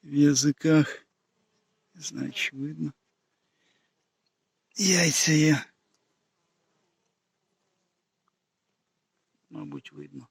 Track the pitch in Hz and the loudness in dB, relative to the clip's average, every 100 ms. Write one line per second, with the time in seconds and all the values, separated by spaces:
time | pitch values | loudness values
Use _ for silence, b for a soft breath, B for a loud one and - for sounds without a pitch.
0 | 151 143 147 135 147 139 160 156 143 - | -4 2 4 4 0 0 2 4 2 -4
1 | _ _ _ _ _ _ _ _ _ 180 | _ _ _ _ _ _ _ _ _ -18
2 | 151 - 135 143 - 135 143 156 156 - | -14 -10 -10 -6 -8 -8 -12 -8 -10 -10
3 | _ _ _ _ _ _ _ _ _ _ | _ _ _ _ _ _ _ _ _ _
4 | _ _ _ _ _ _ _ - 196 180 | _ _ _ _ _ _ _ -2 0 2
5 | 170 - - 156 156 143 - _ _ _ | 2 0 2 4 4 2 -2 _ _ _
6 | _ _ _ _ _ _ _ _ _ _ | _ _ _ _ _ _ _ _ _ _
7 | _ _ _ _ _ _ _ _ _ _ | _ _ _ _ _ _ _ _ _ _
8 | _ _ _ _ _ _ _ _ _ _ | _ _ _ _ _ _ _ _ _ _
9 | _ _ _ _ _ 156 147 143 - 147 | _ _ _ _ _ -16 -14 -16 -16 -20
10 | 147 139 120 | -18 -20 -20